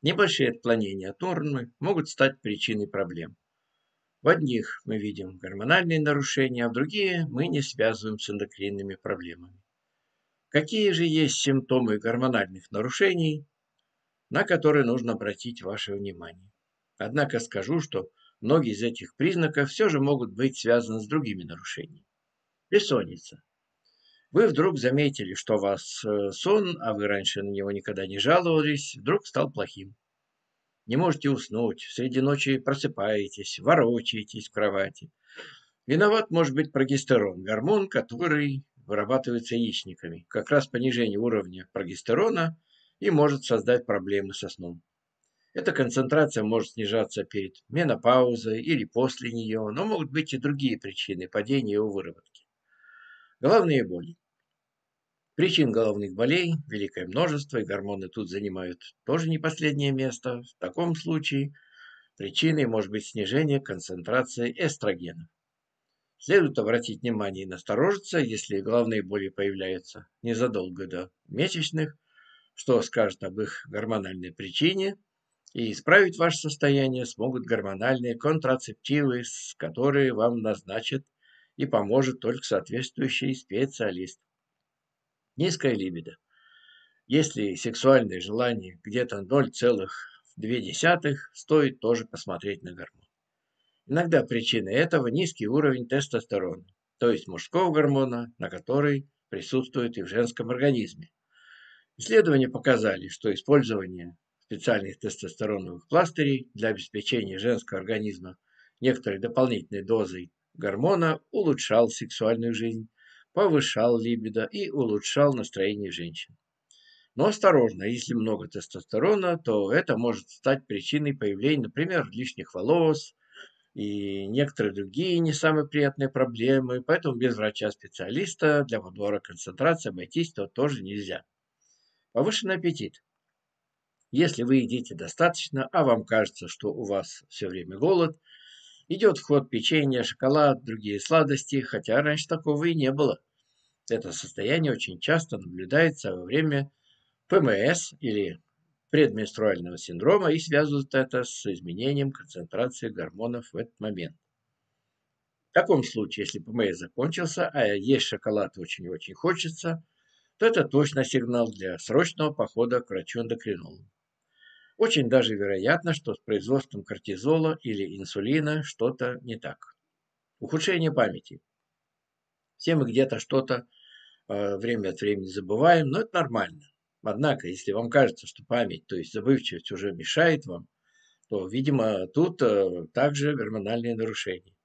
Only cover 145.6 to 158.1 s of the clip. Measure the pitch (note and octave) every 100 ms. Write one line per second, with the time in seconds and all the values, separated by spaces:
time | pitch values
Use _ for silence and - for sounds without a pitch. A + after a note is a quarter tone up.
145.6 | F#2 C#3+ E3 - G#2 F2+ F2+ C3+ D#3 C#3+
146.6 | C#3 _ _ _ _ _ _ F#3+ C#3+ G2+
147.6 | A#2+ E3+ - - C3 G#2 F#2+ E2+ _ _
148.6 | _ _ _ D3 C#3 G#2 G#2 - G#2+ F2+
149.6 | F2 F2+ - F2 A2+ G3+ F3+ D#3+ D#3+ C#3+
150.6 | D3+ C#3+ C3+ C3+ B2+ B2+ A#2+ - A2 F#2
151.6 | F2 F2 B2+ C#3+ C#3 C3+ - - E2 F#2+
152.6 | B2+ C3 A#2 F#2+ D#2+ F2 A#2 A#2+ A#2+ E2
153.6 | A#2 _ G#2+ G2 E2 - _ _ _ _
154.6 | _ _ _ _ _ _ _ _ _ -
155.6 | F3+ E3 - A2+ G#2 - G2 G2+ E2+ A#2
156.6 | G#2 F2 F2 - C#3+ E3 E3+ D#3 - D3
157.6 | A2 G2+ G#2 C3+ -